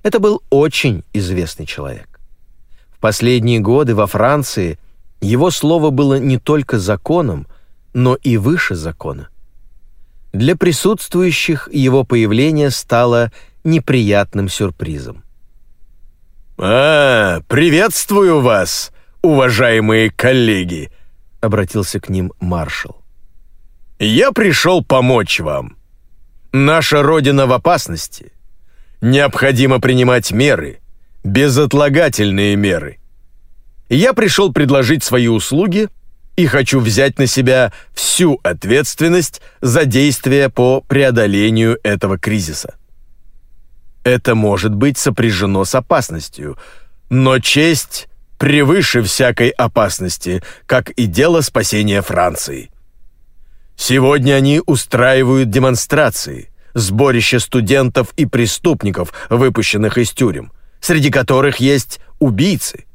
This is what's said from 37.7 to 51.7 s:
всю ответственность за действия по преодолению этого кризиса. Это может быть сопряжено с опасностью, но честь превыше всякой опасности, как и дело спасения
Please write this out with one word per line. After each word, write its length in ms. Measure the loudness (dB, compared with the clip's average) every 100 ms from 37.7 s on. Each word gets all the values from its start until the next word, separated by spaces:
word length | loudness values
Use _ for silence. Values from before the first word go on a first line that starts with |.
| -4 -18
всю 460 | -8 -4 2 2 0
ответственность 960 | -4 -6 0 0 0 -2 0 0 -2 -10 -20 _
за 240 | 0 2
действия 640 | 2 2 2 0 0 2 2
по 320 | 2 2 2
преодолению 960 | 0 0 2 2 2 2 0 2 0 0
этого 340 | -4 -2 -4 -4
кризиса. 580 | -4 -4 -6 -10 -14 -18 -20 -20 -20 -20 -20 -20 -20 -20 -20 -20 -20 -4
Это 320 | 0 0 0
может 400 | 0 2 0 -2
быть 220 | 0 0 0
сопряжено 680 | -2 0 -2 0 -2 0
с 120 | 0
опасностью, 840 | -2 0 -2 -2 -10 -14 -14 -14 -14 -20 -20 -20 -20 -2
но 300 | 2 2 2
честь 720 | 2 2 2 0 -4 -14 -16 -20 -20 -4
превыше 640 | 0 2 4 2 2 0
всякой 480 | -2 0 0 2 0
опасности, 920 | 0 -2 0 -2 -2 -8 -6 -6 -6 -8 -20
как 240 | -2 -2 -2
и 160 | -4
дело 340 | -2 2 2 2
спасения 600 | 0 -2 -2